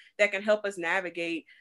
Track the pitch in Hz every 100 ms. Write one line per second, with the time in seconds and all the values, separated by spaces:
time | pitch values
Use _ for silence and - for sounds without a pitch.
0 | - - 202 196 214 214 202 190 165 190
1 | 180 175 170 165 - -